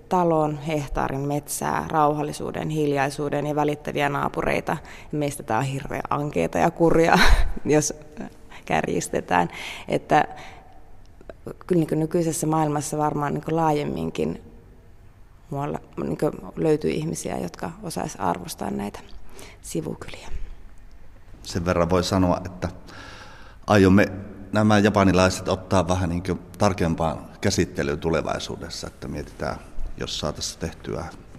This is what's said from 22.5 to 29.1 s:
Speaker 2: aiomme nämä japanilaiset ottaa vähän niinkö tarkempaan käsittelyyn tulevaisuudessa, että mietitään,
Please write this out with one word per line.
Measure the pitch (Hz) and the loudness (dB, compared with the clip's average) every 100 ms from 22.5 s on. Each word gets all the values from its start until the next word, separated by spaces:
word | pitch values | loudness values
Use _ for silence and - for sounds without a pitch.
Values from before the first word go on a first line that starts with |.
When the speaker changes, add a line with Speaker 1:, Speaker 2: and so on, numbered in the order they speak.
| - 90 - - - - - - - - - - | -8 -8 -8 -16 -18 -16 -18 -18 -18 -18 -6 4
Speaker 2:
aiomme | 104 95 98 98 - - - - | 8 8 8 6 0 -10 -14 -2
nämä | 107 107 104 | 2 6 6
japanilaiset | 104 101 95 90 92 - - | 6 6 6 6 4 2 -2
ottaa | 95 - 95 85 | -2 2 2 2
vähän | 92 85 | 2 0
niinkö | 87 92 85 - - | -2 -2 -4 -6 2
tarkempaan | 104 90 85 82 80 60 - - | 2 4 0 2 0 -2 -10 -4
käsittelyyn | 104 92 85 - 71 73 | 0 2 0 0 -2 0
tulevaisuudessa, | 82 80 - - - - - - - | 0 0 0 -4 -6 -10 -10 -10 -12
että | - | -10
mietitään, | 69 | -10